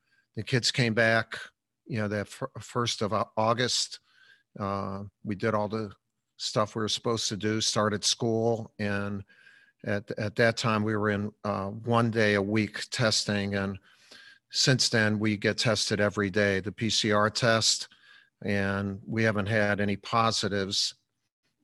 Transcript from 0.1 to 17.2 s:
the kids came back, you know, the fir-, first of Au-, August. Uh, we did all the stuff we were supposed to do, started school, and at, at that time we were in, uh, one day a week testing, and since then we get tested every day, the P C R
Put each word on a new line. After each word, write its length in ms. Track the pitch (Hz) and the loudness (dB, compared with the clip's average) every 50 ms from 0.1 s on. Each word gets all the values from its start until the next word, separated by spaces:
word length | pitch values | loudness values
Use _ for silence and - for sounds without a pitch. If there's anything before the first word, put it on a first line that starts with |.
| _ _ _ _ _ | _ _ _ _ _
the 60 | 113 107 | -10 -4
kids 260 | - - 123 113 - | -2 -2 0 0 0
came 240 | - - 123 117 107 | 0 2 0 2 4
back, 460 | 113 117 113 113 113 110 - - - - - - _ _ _ _ _ _ - | 4 4 4 4 2 0 -2 -8 -12 -14 -16 -18 _ _ _ _ _ _ -6
you 100 | 151 110 | -4 -4
know, 80 | 107 | -2
the 180 | 104 104 104 98 | -2 -2 -4 -4
fir-, 240 | - - - - - - 110 | -6 -8 -10 -12 -10 -10 -14
first 420 | 104 - - 120 120 117 - - 113 | -16 -8 -4 -2 -2 -2 -2 -2 -2
of 100 | 98 107 | 0 0
Au-, 160 | 101 113 - _ | 0 -2 -2 _
August. 640 | - 110 110 117 113 127 117 - - - - - - _ _ _ _ _ _ - _ _ _ _ - | 0 2 2 2 2 0 0 0 -2 -2 -4 -8 -14 _ _ _ _ _ _ -20 _ _ _ _ -8
Uh, 420 | 104 98 98 98 98 98 98 98 104 101 - _ - | -6 -4 -4 -4 -4 -6 -8 -8 -10 -12 -16 _ -8
we 100 | 107 104 | -8 -6
did 200 | 92 117 113 107 | -2 -2 0 0
all 120 | 104 104 | 0 -2
the 240 | 101 104 110 110 98 - - _ _ _ _ _ _ _ | -2 -4 -6 -6 -8 -12 -18 _ _ _ _ _ _ _
stuff 400 | - - - - 123 107 104 - | -10 -10 -2 0 0 0 0 -2
we 60 | 117 110 | -4 -4
were 60 | 101 | -2
supposed 400 | - - - 123 117 113 - - | -4 -2 -2 -2 -2 -2 -2 -4
to 60 | 113 | -4
do, 240 | 95 98 107 107 110 | -2 -2 -2 0 0
started 440 | 104 - - 113 107 107 104 101 - | 0 0 0 2 2 2 0 0 0
school, 680 | - - - 123 117 113 113 113 117 117 110 113 - - - | -2 -2 0 0 0 0 2 2 0 0 -2 -4 -10 -8 -4
and 460 | 107 101 101 101 101 101 101 101 101 - _ _ _ - - - _ _ _ _ - | -2 -2 -2 -2 -4 -4 -6 -8 -10 -12 _ _ _ -20 -20 -20 _ _ _ _ -6
at, 240 | - 104 104 104 - - - | -4 -4 -4 -4 -6 -6 -6
at 180 | 113 107 - | -6 -4 0
that 200 | - 120 113 110 | 2 2 2 2
time 280 | - - 120 110 107 104 | 2 0 0 0 0 0
we 100 | 110 110 | 0 -2
were 160 | 104 104 107 | 0 0 0
in, 220 | 104 98 104 104 - _ - | 0 0 -2 -6 -8 _ -6
uh, 280 | 107 101 101 95 98 | -4 -4 -4 -4 -6
one 420 | 107 113 110 117 117 117 117 117 104 | -8 -8 -2 2 2 4 4 4 4
day 220 | 117 110 104 104 | 4 4 4 4
a 60 | 101 | 4
week 480 | 98 101 107 110 107 98 - - - - | 2 2 2 2 0 0 -4 -8 -10 -6
testing, 680 | - - 120 110 107 - - - 104 101 98 98 101 | -2 0 2 2 2 2 0 0 -2 -2 -2 -2 -2
and 200 | 101 98 98 98 95 - _ _ _ _ _ - - - - - _ _ _ | -2 -2 -4 -6 -8 -14 _ _ _ _ _ -20 -20 -20 -20 -20 _ _ _
since 380 | - - - 147 135 120 - - | -2 0 2 4 4 4 2 2
then 300 | - 117 107 107 107 104 | 2 2 4 2 2 2
we 180 | 107 110 107 | 0 0 0
get 220 | 98 101 110 101 - | 2 0 0 0 2
tested 420 | - 120 107 101 - - 113 95 | 2 2 2 2 0 0 0 2
every 300 | 104 104 92 107 104 98 | 2 2 2 0 -2 0
day, 300 | 90 107 104 101 98 95 | 2 2 2 4 2 0
the 100 | 92 107 | -2 -6
P 180 | 95 - 120 110 | -6 -4 -2 -2
C 220 | - - - 110 | 0 0 2 2
R 180 | 104 104 | 4 4